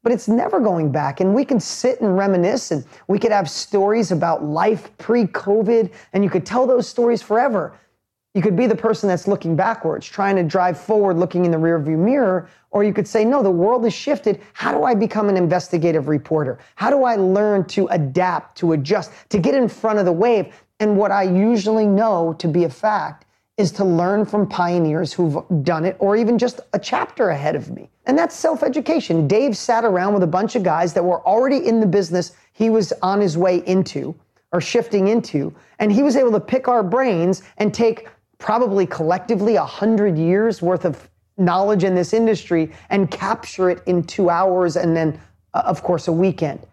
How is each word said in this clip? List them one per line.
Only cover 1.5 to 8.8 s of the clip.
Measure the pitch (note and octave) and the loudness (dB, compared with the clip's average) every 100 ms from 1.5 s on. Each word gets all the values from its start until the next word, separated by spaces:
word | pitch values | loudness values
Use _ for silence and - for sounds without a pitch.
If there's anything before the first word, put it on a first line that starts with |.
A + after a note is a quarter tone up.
| B3 | -2
sit | - - B3 - | -4 -4 -2 0
and | A3 F#3 | 0 0
reminisce, | G3 F#3 F3 B3 - | 0 0 0 -2 -4
and | D3+ - - - | -6 -8 -18 -4
we | G3 | 0
could | A3+ | 2
have | G#3 D#3+ | 0 0
stories | - - G3+ G3 A3 G3 | -8 -4 0 2 0 0
about | E3+ E3+ D#3+ | 0 0 -2
life | D3+ D#3 G3 G#3+ - _ | -2 0 0 -2 -6 _
pre-covid, | - A#3+ G3+ - G3+ G#3+ G#3 A#3 F#3+ - - | -2 0 0 -4 0 0 2 2 0 -6 -6
and | F#3+ | 0
you | G3+ | 0
could | F#3 - | 0 -2
tell | A#3 | 0
those | B3+ B3 - | 2 2 0
stories | - A#3+ A3+ | 0 0 0
forever. | - G#3+ C#4 G#3 D3 - _ _ _ _ _ | 0 0 2 0 -4 -12 _ _ _ _ _
You | G3+ | -2
could | G3 E3+ | 0 2
be | B3 | 2
the | |
person | F#3 | 2